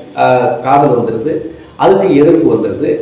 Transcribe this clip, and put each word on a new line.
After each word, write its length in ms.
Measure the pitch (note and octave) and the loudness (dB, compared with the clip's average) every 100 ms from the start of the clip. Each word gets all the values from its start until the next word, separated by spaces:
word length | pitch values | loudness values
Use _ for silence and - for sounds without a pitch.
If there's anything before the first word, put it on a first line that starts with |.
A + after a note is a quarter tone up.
| - - | -12 -2
ஆ, 80 | B2+ B2+ B2+ A#2+ | 0 2 0 -4
காதல் 340 | C3 C3+ C#3 A#2+ | 0 2 2 0
வந்துருது, 360 | A2+ A2 D#3 - - - - - | -2 -4 -4 -6 -8 -14 -20 -2
அதுக்கு 320 | D3+ F#3+ F#3+ | 0 2 2
எதிர்ப்பு 340 | C#3+ D#3+ D#3+ - | 2 4 2 2
வந்துருது, 420 | G#2+ G#2 - D3+ - | 0 -4 -4 -4 -4